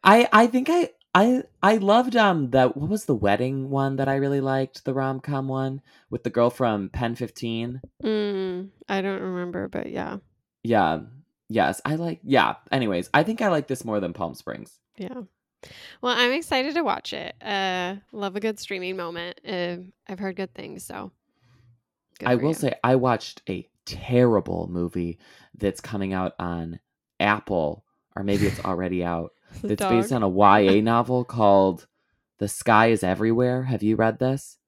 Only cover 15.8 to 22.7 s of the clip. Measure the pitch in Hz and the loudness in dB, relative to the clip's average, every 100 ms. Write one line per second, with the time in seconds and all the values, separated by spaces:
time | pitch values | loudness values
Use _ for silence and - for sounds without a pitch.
15.8 | - - 247 233 247 285 330 269 269 294 | -20 -8 -2 0 0 0 -2 -2 0 -2
16.8 | 285 - - - - - - 202 190 185 | -2 -4 -6 -10 -12 -14 -8 -4 -2 -4
17.8 | 180 196 _ 226 202 196 220 214 - 190 | -6 -8 _ -8 -6 -4 -6 -6 -10 -8
18.8 | 180 190 170 170 175 - - 180 175 175 | -8 -8 -8 -8 -12 -12 -8 -4 -4 -6
19.8 | 185 _ - 190 196 185 190 - 165 - | -12 _ -16 -8 -8 -6 -10 -10 -16 -16
20.8 | - - 190 _ _ _ _ _ _ _ | -14 -14 -14 _ _ _ _ _ _ _
21.8 | _ _ _ _ 120 123 139 160 139 | _ _ _ _ 0 2 2 0 -2